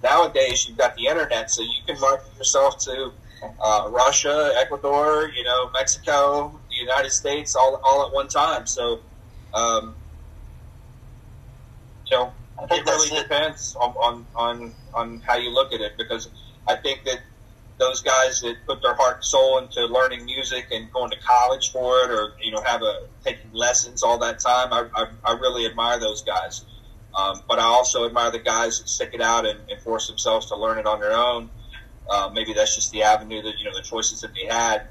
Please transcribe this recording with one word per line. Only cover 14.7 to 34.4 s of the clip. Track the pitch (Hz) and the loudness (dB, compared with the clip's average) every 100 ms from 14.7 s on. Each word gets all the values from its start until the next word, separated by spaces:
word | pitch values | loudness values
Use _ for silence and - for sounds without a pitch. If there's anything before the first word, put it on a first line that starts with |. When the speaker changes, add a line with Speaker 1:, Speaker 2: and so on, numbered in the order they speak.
| 113 - | -16 -8
Speaker 1:
on | 117 117 113 | -6 -6 -8
how | 123 123 | -2 -2
you | 120 | 2
look | 123 - | 0 0
at | 113 | -4
it, | 107 - | -8 -8
because | 117 117 - - - - - | -8 -6 -8 -18 -20 -8 -2
I | - | -2
think | 175 180 | -2 -4
that | 135 123 - - - - - - | -6 -8 -10 -20 -20 -20 -20 -2
those | 127 131 | 0 0
guys | 143 131 131 123 | 2 4 4 0
that | 120 117 | -4 -8
put | - 110 | -6 -2
their | 123 | 0
heart | 120 127 - | 2 2 2
and | |
soul | - - 131 131 | 2 4 6 4
into | 123 123 | 0 -4
learning | 117 127 127 123 | 0 2 2 0
music | 123 131 131 127 123 | -8 -8 -6 -6 -6
and | 113 113 | -10 -6
going | 127 120 | -6 -4
to | - | -6
college | - 123 127 - - | 4 6 6 2 -2
for | 127 127 127 | -2 4 4
it, | 123 | 4
or, | 113 107 - | 0 -2 -6
you | - | -6
know, | - | -2
have | 127 117 | -2 0
a, | 110 101 - - | 0 -2 -10 -8
taking | 135 120 - | -8 -8 -12
lessons | - 123 123 123 - | -2 2 2 0 0
all | 120 117 | 2 2
that | 117 113 | 0 0
time, | 123 123 127 | 2 2 2
I, | 117 117 | 0 -2
I, | 113 110 113 | -4 -6 -4
I | 113 | -2
really | 120 127 123 113 | 0 0 -2 -4
admire | 113 117 120 | -2 -2 0
those | 107 107 | -2 -4
guys. | - 95 82 - - - - - - | -4 -4 -4 -12 -16 -20 -20 -20 -8
Um, | 98 98 95 - | -2 -2 -4 -2
but | 117 | 2
I | |
also | 113 120 123 123 117 | 6 4 4 0 0
admire | 117 117 | 2 0
the | 113 | 0
guys | 120 113 117 110 | -2 0 0 -2
that | - | -6
stick | - 120 | -6 -6
it | 120 | -2
out | 113 117 | 2 2
and, | 107 104 104 | 0 -6 -12
and | 101 | -12
force | 117 110 - | -6 -4 -4
themselves | - - - - | -4 0 0 -2
to | |
learn | 104 110 113 | -4 -2 -2
it | 107 | -2
on | 107 | -2
their | 104 | 0
own. | 113 123 120 113 - - - - - - | 2 2 -2 -8 -16 -18 -18 -20 -18 -2
Uh, | 101 98 | -2 -2
maybe | 107 110 | -4 -2
that's | 107 107 | 2 2
just | - - | 2 -4
the | 107 | 2
avenue | 107 107 107 110 | 4 4 0 -8
that, | 110 - | -8 -8
you | |
know, | - | -8
the | 117 | -8
choices | - 117 110 - | -8 -4 -4 -6
that | 117 | -12
they | 113 | -10